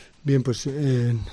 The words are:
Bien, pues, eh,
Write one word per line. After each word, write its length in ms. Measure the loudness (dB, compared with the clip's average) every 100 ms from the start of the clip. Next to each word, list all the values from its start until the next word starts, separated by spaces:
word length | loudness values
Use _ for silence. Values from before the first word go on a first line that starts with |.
| -20 -6
Bien, 180 | 2 2
pues, 240 | 2 -2 -4
eh, 500 | -2 0 2 0 -2 -4